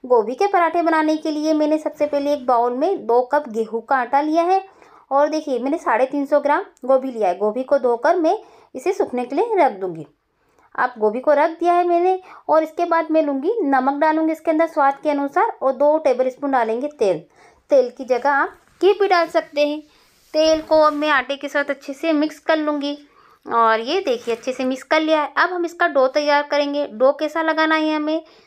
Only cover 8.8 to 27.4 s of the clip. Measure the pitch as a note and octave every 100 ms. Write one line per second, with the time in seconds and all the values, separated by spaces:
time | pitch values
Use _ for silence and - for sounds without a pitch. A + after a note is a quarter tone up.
8.8 | F4 F#4+ - B3 B3 C#4 A#4 G#4 D4+ G3
9.8 | F#3+ E3 D3 _ _ _ _ _ _ -
10.8 | B3 A#3 G#3+ A3 B3+ C#4+ D#4+ E4 E4+ F4
11.8 | F4+ E4+ F4+ F#4 - - - D#4 D#4 D#4
12.8 | E4+ E4 D#4+ D#4 D#4 C#4 D4 A#4 D4 C4+
13.8 | C4 C#4+ D#4 D#4 D#4+ D#4+ - D#4 E4 D#4+
14.8 | C#4 C#4 D4+ D4 C#4 F4 A4+ - C4 B3+
15.8 | D4 D#4 D4+ A#3+ C4 B3+ C#4+ C4+ A3 A3+
16.8 | C#4+ D4 G#3 D#3+ - _ - _ _ C#4+
17.8 | B3 A#3+ B3 B3 C#4 C#4 E4+ - _ _
18.8 | F4+ G4+ G4 F4+ E4 E4 D#4+ D4 D4 D4+
19.8 | D4+ _ _ _ _ D4+ D#4+ D#4 D#4 D#4
20.8 | D4+ D4 D4+ C#4+ B3+ C#4 C#4+ D4 C#4+ C#4
21.8 | - C4+ E4 D4+ D4+ D4+ - D#4+ D4+ D4
22.8 | C#4+ C#4+ - _ _ _ - A#3 A3+ A3
23.8 | A#3 F4+ F#4+ A#3 A#3 A3+ C4 B3+ B3+ C4
24.8 | - D#4 D#4 D#4 D4 D4 E4+ F4+ E4+ E4+
25.8 | F4 C#4 C4 C#4 D4 C#4+ D4 C#4+ C#4+ C#4+
26.8 | C#4+ G#3+ C4 C#4+ D#4 D#4+